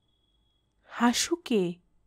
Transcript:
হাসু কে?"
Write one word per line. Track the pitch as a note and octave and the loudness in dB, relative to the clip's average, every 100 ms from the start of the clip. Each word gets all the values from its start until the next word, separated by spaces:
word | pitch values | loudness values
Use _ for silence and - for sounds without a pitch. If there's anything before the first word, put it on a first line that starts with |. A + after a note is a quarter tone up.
| _ _ _ _ _ _ _ _ - | _ _ _ _ _ _ _ _ -14
হাসু | - A#3+ A#3+ - E4+ | 0 2 2 -2 -4
কে?" | - A3 F3+ F3 _ _ | 0 0 0 -4 _ _